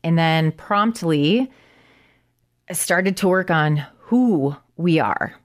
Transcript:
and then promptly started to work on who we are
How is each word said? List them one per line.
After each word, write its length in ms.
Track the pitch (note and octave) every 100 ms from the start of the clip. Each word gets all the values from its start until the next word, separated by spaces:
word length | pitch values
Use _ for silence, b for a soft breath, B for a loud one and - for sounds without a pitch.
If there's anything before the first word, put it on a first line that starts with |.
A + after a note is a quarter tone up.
and 140 | D#3+ E3
then 340 | E3 D#3+ D#3+
promptly 960 | D#3+ - G3+ A3+ A3+ E3+ D3+ D3 A3+ C4 b b b b b b b b _ _ _ _
started 460 | F3 - F3 F#3+ F#3+
to 100 | G3
work 220 | F#3 F3+
on 340 | E3 D3+ D3 C#3 _
who 580 | - B3 B3 F3 C3+ C#3+ _ -
we 240 | F3 D#3+
are 340 | G#2+ - - -